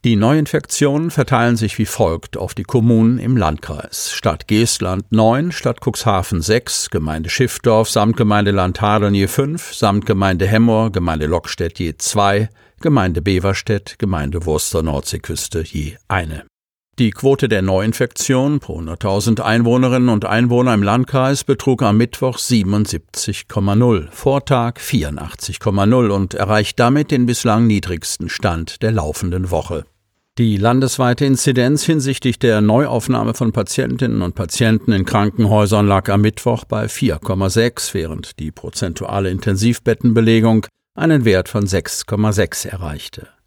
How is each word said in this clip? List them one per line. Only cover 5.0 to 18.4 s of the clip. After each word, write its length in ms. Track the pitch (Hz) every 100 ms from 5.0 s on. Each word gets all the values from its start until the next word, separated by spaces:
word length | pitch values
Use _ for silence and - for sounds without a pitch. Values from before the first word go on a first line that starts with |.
| -
neun, 400 | 110 110 123 170
Stadt 260 | - - 117
Cuxhaven 640 | - - 113 95 - 90
sechs, 480 | 80 113 - - -
Gemeinde 400 | - 78 78 80
Schiffdorf, 580 | - 123 - 123 110 110
Samtgemeinde 640 | 117 107 110 107 104 101
Landhadeln 640 | 101 90 - 104 107 101
je 140 | 101 98
fünf, 440 | - 139 170 -
Samtgemeinde 720 | - 107 101 - 98 98 87
Hemmoor, 460 | 95 110 117 110 113
Gemeinde 360 | 92 87 80 76
Lockstedt 520 | 85 - - 85 -
je 160 | 85 76
zwei, 500 | - 104 101 101 110 _ _ _
Gemeinde 420 | - 143 92 82
Beverstedt, 720 | 90 92 92 95 - 101 - -
Gemeinde 440 | 101 90 71 82
Wurster 380 | 82 76 - 85
Nordseeküste 800 | 80 71 - - - 78 - 82
je 320 | 78 82 76 - _
eine. 380 | 101 82 73 - _ _ _ _ -
Die 140 | 117
Quote 360 | - 135 135 127
der 140 | 107
Neuinfektion 960 | 95 95 107 - 123 - - 127